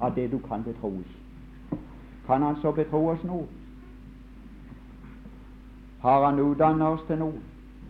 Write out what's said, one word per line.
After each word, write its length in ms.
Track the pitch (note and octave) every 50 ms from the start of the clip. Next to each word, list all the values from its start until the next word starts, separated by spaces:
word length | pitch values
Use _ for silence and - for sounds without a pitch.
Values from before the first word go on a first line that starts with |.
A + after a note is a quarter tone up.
av 140 | B2 B2 -
det 140 | B2+ B2 A#2+ C3
du 60 | B2+ - -
kan 160 | A2+ G#2+ A2+
betroes. 440 | A#2+ A2+ - A2 G#2 F#2+ F#2 F2+ - - - - - - - - - - - - - - - - - - - - - - - -
Kan 160 | - C3 C3+ D3
han 140 | D3 D3+ D3 -
så 100 | D#3 D3
betro 320 | D#3 D3+ D#3 D3+ D#3 D#3+ E3 E3
oss 120 | E3 -
noe? 200 | F3 F3+ F3 - - - - - - - - - - - - - - - - - - - - - - - - - - - - - - - - - - - - - - - - - - - - - - - - - - - -
Har 240 | - B2 C3+ C#3 C#3
han 160 | C#3+ C#3 C#3
utdannet 480 | C#3+ D3 C#3+ C#3 D#3 D#3 D#3 D#3 D#3 D#3
oss 160 | D#3+ D#3+ D#3+ -
til 120 | D#3+ D#3
noe? 200 | D#3+ D#3 D#3 - - - - - - - - - - -